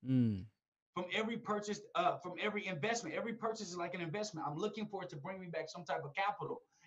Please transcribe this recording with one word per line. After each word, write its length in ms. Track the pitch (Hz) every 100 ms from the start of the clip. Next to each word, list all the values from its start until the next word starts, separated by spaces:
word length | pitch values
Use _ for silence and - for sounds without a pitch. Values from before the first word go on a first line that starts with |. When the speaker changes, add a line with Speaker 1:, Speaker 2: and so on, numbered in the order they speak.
| 123
Speaker 1:
Mm. 360 | 131 117 98 101 _ _ _ _
Speaker 2:
From 120 | 180 180
every 240 | 190 220 226
purchase, 440 | - 208 208 202 - 165
uh, 200 | 175 -
from 160 | 175 175
every 260 | 208 208 190
investment. 480 | 170 214 233 - -
Every 160 | 220
purchase 360 | 220 226 214 185
is 60 | 175
like 180 | 175
an 60 | 175
investment. 460 | 165 196 208 156 147
I'm 80 | 151
looking 300 | 208 214 214
for 160 | 190
it 80 | 180
to 60 | 156
bring 240 | 165 190
me 80 | 180
back 200 | 160 156
some 160 | 175
type 180 | 175 190
of 100 | 139
capital. 480 | 190 202 - - - _ _